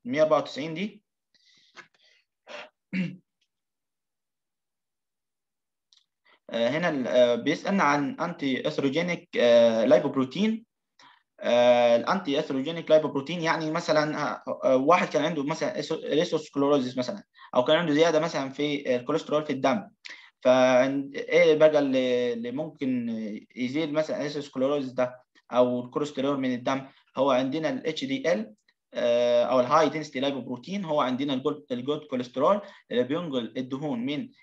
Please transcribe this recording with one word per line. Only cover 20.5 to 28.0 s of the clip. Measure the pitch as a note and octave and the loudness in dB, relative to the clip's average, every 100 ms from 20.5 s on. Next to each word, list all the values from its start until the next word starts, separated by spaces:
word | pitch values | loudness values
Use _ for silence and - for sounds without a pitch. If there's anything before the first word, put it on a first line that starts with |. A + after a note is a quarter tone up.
| B2+ B2+ B2+ C3+ C#3 C#3 - | 6 6 4 2 0 -6 -10
إيه | - E3 E3 | 0 4 6
بقى | D#3 D#3 D3 | 6 6 6
اللي، | C#3 C3 B2+ B2 B2 | 2 0 2 0 0
اللي | A#2 A#2+ | -4 -6
ممكن | C3+ D#3 D3 C3+ B2 A#2 A2 A2 G#2+ - - | -8 -10 -6 -4 -4 -4 -6 -8 -10 -14 -8
يزيل | B2+ D3 D#3 | -6 -4 -2
مثلًا | D3+ D3+ B2 | -2 -4 -4
الإيريثروسكلوروزيس | D3 D3 C#3 C3 C3+ D3 C3 | -6 -6 -8 -4 -2 -2 -4
ده | B2+ B2 - _ _ - | -4 -4 -4 _ _ -4
أو | B2 B2 B2 | 2 2 0
الكوليسترول | A#2+ D3+ C#3+ - C#3 C#3 | -4 -6 -6 -4 -2 -2
من | C3 | -2
الدم؟ | A#2+ B2+ C3+ - _ _ C3 | -4 -4 -4 -6 _ _ -2
هو | C#3 | 0
عندنا | B2+ C3 D#3 D3+ | 2 0 -2 -4
ال | C3 - | -4 -6
اتش | D#3 | -6